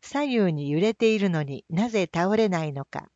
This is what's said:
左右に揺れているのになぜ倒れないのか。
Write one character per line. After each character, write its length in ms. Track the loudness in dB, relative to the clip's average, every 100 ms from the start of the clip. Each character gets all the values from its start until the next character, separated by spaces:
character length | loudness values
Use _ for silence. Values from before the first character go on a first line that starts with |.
左 220 | -8 -4
右 300 | 0 2 2
に 160 | 0 -2
揺 100 | 0
れ 140 | 0
て 200 | 2 2
い 40 | 4
る 120 | 2
の 140 | 0
に 200 | -2 -8 -4
な 180 | -2 0
ぜ 200 | 0 -2
倒 220 | 0 0 2
れ 120 | 2
な 160 | 0
い 80 | -4
の 120 | -8
か。 240 | -10 -12 -14